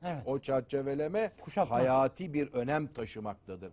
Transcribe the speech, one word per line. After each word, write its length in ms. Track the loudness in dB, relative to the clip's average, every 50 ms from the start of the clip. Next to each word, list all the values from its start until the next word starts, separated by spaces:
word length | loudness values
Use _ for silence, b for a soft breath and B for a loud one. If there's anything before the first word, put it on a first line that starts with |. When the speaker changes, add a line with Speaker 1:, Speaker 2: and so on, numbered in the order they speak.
| -6
Speaker 1:
Evet. 180 | -6 -6 -4 -2
Speaker 2:
O 120 | -2 -2 -2
çerçeveleme 920 | 0 0 0 0 0 0 -2 -2 0 0 -2 -2 -2 0 0 0 0 -2 -4 -10
Speaker 1:
Kuşatma. 360 | -16 -2 0 0 2 4 4
Speaker 2:
hayati 580 | 4 6 6 6 6 4 4 2 -4 -6 -4 -2
bir 180 | -2 -2 0
önem 340 | -2 -2 0 0 0 0 -2
taşımaktadır. 840 | -4 -6 -8 -8 -8 -8 -8 -8 -8 -8 -8 _ -14 -12 -12 -12 -14